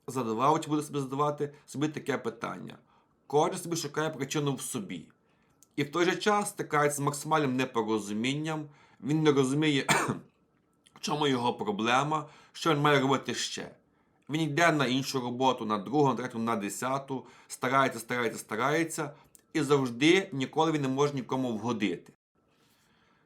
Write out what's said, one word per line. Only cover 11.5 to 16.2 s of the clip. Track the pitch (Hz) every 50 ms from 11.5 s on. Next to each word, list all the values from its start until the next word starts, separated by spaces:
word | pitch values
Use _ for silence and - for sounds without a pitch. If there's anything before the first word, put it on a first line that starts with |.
| 110
проблема, | - 110 101 104 98 110 117 120 131 143 151 156 151 - - - - - _ -
що | - - 165 156
він | 143
має | 143 151 147 139
робити | 131 135 135 123 - - 113
ще. | - - - - - - - - _ _ _ _ _ _ _ _ _ _ -
Він | 135 160
йде | 160 151 143 156 170 170 160
на | 151 139
іншу | 120 127 135 131 - - 135
роботу, | 120 123 120 123 131 131 123 - 113
на | 107 107 104
другу, | 95 107 120 151 143 135
на | 120
третю, | 110